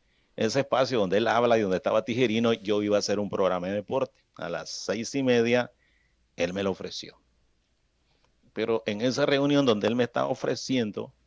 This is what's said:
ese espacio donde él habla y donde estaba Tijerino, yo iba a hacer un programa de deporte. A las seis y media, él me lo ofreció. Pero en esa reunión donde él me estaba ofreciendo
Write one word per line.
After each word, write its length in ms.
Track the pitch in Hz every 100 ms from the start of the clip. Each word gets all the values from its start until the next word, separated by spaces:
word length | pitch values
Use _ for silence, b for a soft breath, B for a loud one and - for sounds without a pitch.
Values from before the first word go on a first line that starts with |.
| _ _ _ -
ese 260 | 110 123
espacio 380 | - 120 127 127
donde 180 | 92 98
él 80 | 113
habla 300 | 110 120 113
y 40 |
donde 160 | 101 90
estaba 280 | 101 110 117
Tijerino, 480 | 117 123 110 117
yo 300 | 113 101 104
iba 140 | 104 101
a 20 |
hacer 200 | 101 101
un 100 | 101
programa 380 | 98 95 90 90
de 80 | 104
deporte. 480 | 101 131 131 _ _ -
A 140 | 82
las 200 | 80 -
seis 460 | - - 101 113 139
y 80 |
media, 480 | 131 120 117 120 120 _ _ _ _ _ _ -
él 160 | 87
me 100 | 92
lo 80 | 98
ofreció. 500 | 92 90 - - - _ _ _ _ _ _ _ _ _ _ _ _ _
Pero 320 | - 110 113 -
en 140 | 104
esa 260 | 127 120 143
reunión 400 | 139 143 143 135
donde 220 | 104 107
él 80 | 120
me 80 |
estaba 240 | 117 135 135
ofreciendo 840 | 131 - 131 - 131 107 104 120 _